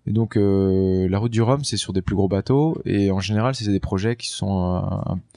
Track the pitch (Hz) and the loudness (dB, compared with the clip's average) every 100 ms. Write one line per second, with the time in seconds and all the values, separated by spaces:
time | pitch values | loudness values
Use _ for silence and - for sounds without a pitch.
0 | - 107 110 107 101 98 95 95 95 92 | -2 0 0 2 4 4 4 4 2 2
1 | 92 98 117 113 113 139 139 107 - 95 | 2 0 0 2 2 2 -2 -6 -2 -4
2 | - 98 98 98 - 135 160 - - 101 | -2 0 2 0 2 2 2 -2 -2 0
3 | 98 95 95 107 123 127 104 98 - 95 | 2 0 0 0 0 -2 -2 -2 0 -2
4 | 110 120 - - 98 92 90 90 95 95 | -2 -4 -8 -6 -2 0 0 -2 -2 -4
5 | - 92 - | -4 -6 -8